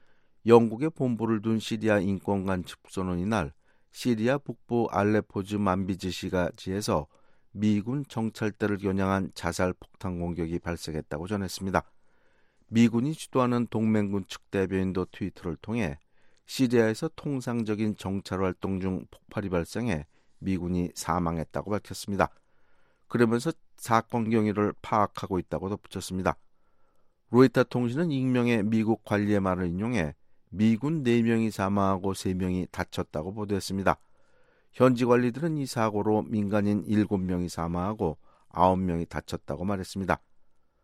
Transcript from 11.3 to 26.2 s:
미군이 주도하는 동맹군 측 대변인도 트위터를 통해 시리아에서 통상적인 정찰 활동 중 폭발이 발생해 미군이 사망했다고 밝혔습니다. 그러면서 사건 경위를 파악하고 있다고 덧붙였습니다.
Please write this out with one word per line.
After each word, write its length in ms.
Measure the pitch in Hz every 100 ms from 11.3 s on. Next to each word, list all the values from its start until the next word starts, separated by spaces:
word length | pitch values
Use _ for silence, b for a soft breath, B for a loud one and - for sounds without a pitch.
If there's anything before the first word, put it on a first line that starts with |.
| 104 95 - 95 90 - _ _ _ _ _ _ _ -
미군이 440 | 110 117 117 135
주도하는 540 | 160 - 131 123 120 117
동맹군 580 | 110 110 110 101 98 95
측 220 | - _
대변인도 560 | 98 95 95 95 90 90
트위터를 440 | - 95 - 87 78
통해 420 | - 117 90 69 _ _ - - -
시리아에서 640 | - 127 120 110 110 160 -
통상적인 800 | 151 135 123 120 110 107 110 101
정찰 460 | 98 95 - 92
활동 360 | 95 90 95 95
중 240 | 95 90 -
폭발이 400 | - - - 98
발생해 560 | 90 82 113 120 80 71 _ _ -
미군이 540 | 92 92 87 90 87
사망했다고 760 | - - 87 85 82 76 - 80
밝혔습니다. 580 | 104 - - - 98 87 - _ _ _ _ _ _ -
그러면서 440 | 117 120 117 165 - - -
사건 520 | - 113 - 120 110
경위를 440 | 113 107 101 104 -
파악하고 560 | - 113 101 - 95 95
있다고 300 | - 78 92
덧붙였습니다. 680 | 101 - 95 - 92